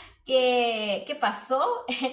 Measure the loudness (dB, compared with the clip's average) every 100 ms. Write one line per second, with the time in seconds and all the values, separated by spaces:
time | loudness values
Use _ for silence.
0 | -18 -16 0 2 4 4 2 0 -2 -4
1 | -4 -2 -2 -2 -2 0 2 0 -4 -4
2 | -4